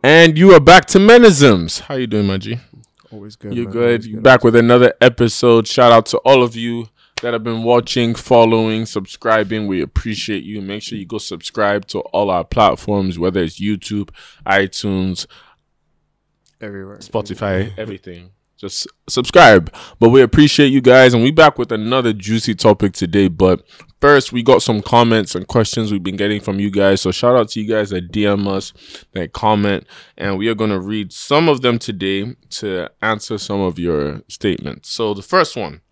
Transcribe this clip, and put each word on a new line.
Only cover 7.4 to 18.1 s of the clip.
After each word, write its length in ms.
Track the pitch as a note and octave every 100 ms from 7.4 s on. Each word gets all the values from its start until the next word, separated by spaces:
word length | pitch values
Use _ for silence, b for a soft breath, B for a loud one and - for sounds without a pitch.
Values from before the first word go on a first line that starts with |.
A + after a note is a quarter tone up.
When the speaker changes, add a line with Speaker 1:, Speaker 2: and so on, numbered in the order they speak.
Speaker 1:
been 180 | A2+ A2+
watching, 520 | A2+ A#2+ A#2+ B2+ A#2
following, 720 | A2+ - B2 A2+ A2+ A2 A2 A2+
subscribing. 800 | - F#2+ - A#2 A2 G#2 A2 G#2
We 160 | F#2+
appreciate 600 | C#2 - A#2 G#2+ - G2+
you. 180 | C2+ G#2
Make 200 | G2 G#2
sure 140 | - A2
you 80 | F#2
go 120 | A2
subscribe 680 | - F2 - - G#2 G#2 F#2
to 120 | G2+
all 300 | - F#2 G2+
our 140 | F2+
platforms, 760 | E2+ - G#2 C#2 - G2+ F#2+ F2
whether 240 | F2 F#2
it's 180 | E2 -
YouTube, 480 | G2+ G#2 - G#2 G2 - b b -
iTunes, 800 | G2 G2 - G#2 F#2+ F#2+ F2+ - b b b _ _ _ _ _ _ _ _ _ _
Speaker 2:
Everywhere. 400 | G#2+ G2+ F#2+ G#2
Speaker 1:
Spotify, 760 | - A2+ G2 F#2 G#2 F#2 G#2
Speaker 2:
<laughs> 40 | G2
Speaker 1:
everything. 520 | A2 G2 -